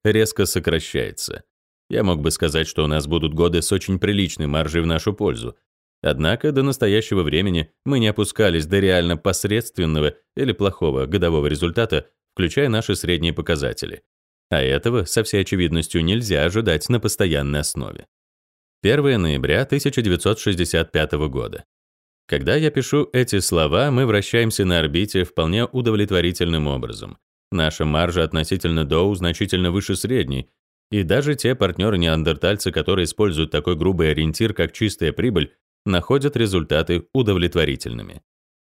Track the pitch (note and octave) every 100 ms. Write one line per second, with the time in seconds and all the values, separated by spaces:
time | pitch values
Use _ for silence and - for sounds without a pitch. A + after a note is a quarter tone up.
0 | G#2+ G#2+ G#2+ - G2 F#2+ E2+ E2 - C#2
1 | G#1+ - - - - _ _ _ - A2+
2 | G2+ E2 D2+ - E2 D#2 D#2+ - D2+ D2+
3 | D2 E2 D#2 D#2 F2 E2+ - F#2+ - F#2
4 | G2 G2+ F2+ - D2 D2+ D#2 E2 E2 D#2+
5 | - G2 G2+ A#1 A#1 - _ _ _ _
6 | D2+ C#2 D#2 A#2 D3+ C3+ C3+ C3+ G#2+ G#2
7 | - G2 D#2 D2+ G2 E2+ D#2 _ - C#3
8 | A2 G#2 G2+ - G#2 E2 D#2 G2 G2 F2+
9 | E2+ D#2+ G2 E2+ G2+ G#2+ A#2 - D#2+ D#2
10 | D2+ - _ - C3 G#2 G2+ - E2 C2
11 | C2 F#2+ F2 D#2 D2 D2 F2 G2+ A#2 D2+
12 | - _ _ - F2 C3+ C#3 A2 A2 F#2+
13 | E2 F2 E2 D#2+ D#2+ D#2+ C2+ G#1+ G1+ -
14 | _ _ _ _ _ E2 C2 C#2 A#2 A#2+
15 | F2 - G#2+ G2+ F#2+ G2 E2+ E2 D#2+ F2
16 | E2 A#2 A2+ D#2 D#2 G2+ G#2 D2+ - A#2+
17 | G#2 - G2 D2 C#2+ D2 D2 C#2+ A1 G1+
18 | - _ _ _ _ _ _ _ G2 C#3
19 | C#3 A#2+ E2+ C#2+ C2+ F#2 C3+ C#3+ C#3+ C3+
20 | A2 F2 G2 - - F2 E2+ E2 D#2+ D#2+
21 | D#2 D2+ D2+ C2 A1+ - - _ _ _
22 | _ _ - D2 C2+ C#3 D#3 D3 B2+ D3
23 | - B2+ B2 G2 - E2+ D#2 E2+ C#3+ B2
24 | C3 G#2 - A#2 A2+ - F#2+ F2 D#2 D#2+
25 | G#2 F#2+ F2 - D#2+ G2 A#2+ C3 A#2 G#2+
26 | G2+ F#2 F2 E2+ E2+ E2 D2+ C2+ A#1 G#1+
27 | G1+ - _ _ _ F#2 D#2+ - D#2 D2+
28 | E2+ E2+ D#2+ E2 D#2 F#2+ F2 D#2+ D2 D#2
29 | G2 G2 F2 E2 G2+ F#2 F2+ F#2+ - F#2+
30 | G2+ B2+ C#2 C2+ - _ _ _ _ G#2
31 | E2+ A2+ D3 C#3 A2+ B2+ G2 F2+ G2+ G2
32 | E2+ D#2+ D#2 D2+ F2 G#2 G2 F2+ D#2+ F#2
33 | E2 - G#2 D#2 D#2 D#2+ E2 E2 E2+ F2+
34 | D#2 D2+ D#2 D2+ A2+ - E2 - G#2+ -
35 | D#2+ - A#2+ F2+ D2 _ _ _ - F#2
36 | - C3+ C#3+ A#2+ A2+ F#2 D2+ D2+ D#2+ E2+
37 | - C3 A2 F#2 E2+ E2+ D2 C2 C2+ A#1
38 | G1+ G1+ - _ _ _